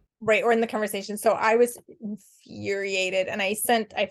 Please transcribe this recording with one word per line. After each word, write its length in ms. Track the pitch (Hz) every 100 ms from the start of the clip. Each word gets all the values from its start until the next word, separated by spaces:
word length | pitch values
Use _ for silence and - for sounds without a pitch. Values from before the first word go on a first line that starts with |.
| _ -
Right, 220 | 220 214
or 100 | 220
in 80 | 226
the 60 | 226
conversation. 500 | 226 208 202 202 202
So 160 | 226
I 240 | 196 220 233
was 220 | 240 - - - 208 214 _ _ -
infuriated, 840 | 208 208 196 196 190 185 190 185
and 120 | 208
I 120 | 196
sent, 380 | 214 - 233 208 -
I 140 | 196